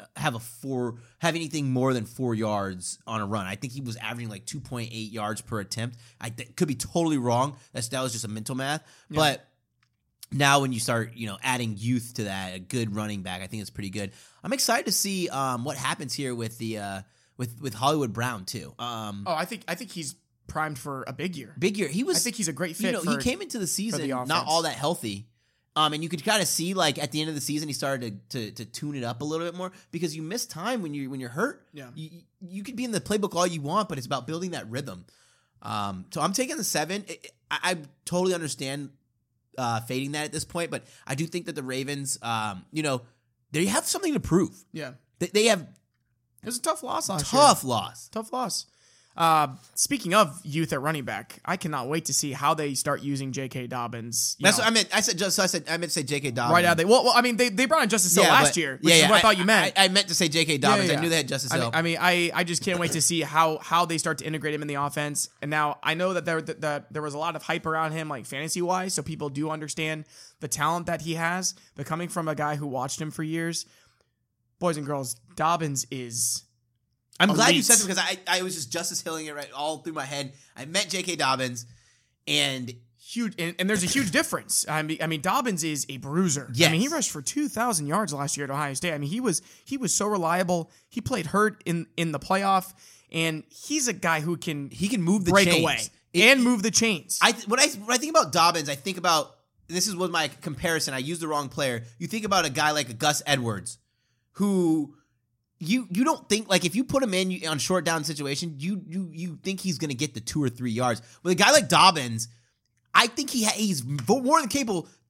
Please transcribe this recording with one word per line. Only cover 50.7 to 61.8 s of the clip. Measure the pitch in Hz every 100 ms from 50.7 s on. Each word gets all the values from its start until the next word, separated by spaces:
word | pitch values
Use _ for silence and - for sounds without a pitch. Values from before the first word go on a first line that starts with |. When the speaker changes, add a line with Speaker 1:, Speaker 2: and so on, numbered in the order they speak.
Speaker 2:
at | 147
running | 143 156
back, | 120 101 - -
I | - 175
cannot | 165 147 123
wait | 160
to | -
see | 143 147
how | 135 143
they | 156 147
start | 131 147 139
using | 143 139 135
J | 131 131
K | 135 123
Dobbins. | 123 120 117 117 113 - -
You |
Speaker 1:
That's | 185 220
Speaker 2:
know. |
Speaker 1:
what | 220
I |
meant. | 226 190
I | 208
said | 190 180
just, | 196 190
so |
I | 185
said, | 180 143
I | 165
meant |
to | 170 170
say |
J | 135 143
K | 139
Dobbins. | 123 120
Speaker 2:
Right | 170 175
out. | 165
They, |
well, | 175 254
well, | 247 240
I |
mean, | 247 226
they, | 247
they | 190
brought | 262 320
in | 220
Justice | 214 185
Hill | 175
Speaker 1:
Yeah, | 180
Speaker 2:
last | 160 147
Speaker 1:
but, | 170
Speaker 2:
year, | 147 131
which | 156
Speaker 1:
yeah, | 165
Speaker 2:
is |
Speaker 1:
yeah, | 147
Speaker 2:
what |
I | 214
Speaker 1:
I, |
Speaker 2:
thought | 214 196
you | 185
meant. | 214 180
Speaker 1:
I, | 190 190
I |
meant | 196 190
to |
say | 165 170
J | 160
K | 160
Speaker 2:
Yeah, | 143
Speaker 1:
Dobbins. | 139 - 180
Speaker 2:
yeah. | 147
Speaker 1:
I |
knew | 165
they | 165
had | 131
Justice | 139 127
Speaker 2:
I |
mean, | 131
Speaker 1:
Hill. | 117
Speaker 2:
I | 160